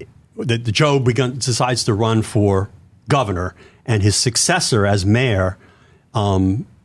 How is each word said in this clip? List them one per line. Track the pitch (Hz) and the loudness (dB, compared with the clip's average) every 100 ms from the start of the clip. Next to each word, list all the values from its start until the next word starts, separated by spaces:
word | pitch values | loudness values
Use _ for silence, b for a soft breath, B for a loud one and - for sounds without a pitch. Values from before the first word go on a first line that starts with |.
| - - _ - | -20 -20 _ -8
the, | 147 117 | -4 -4
the | 120 | -2
Joe | - 151 139 | 0 2 2
begun, | 120 113 127 135 | 0 0 -2 -4
decides | 131 113 127 123 - | -4 -2 0 -2 -2
to | |
run | 104 113 110 | 0 2 0
for | - 107 101 95 101 - - _ - | 0 0 2 2 -2 -8 -20 _ -2
governor, | 143 107 90 90 B B B - | 0 0 -4 -6 B B B -2
and | 110 | 2
his | 101 - | 2 2
successor | 123 - - 175 - 113 101 | -2 0 0 0 0 0 2
as | 101 95 | 2 2
mayor, | 117 131 98 92 - b b b b _ | 2 2 0 -2 -4 b b b b _
um, | 113 101 95 95 110 - - | -2 0 2 0 -2 -8 -18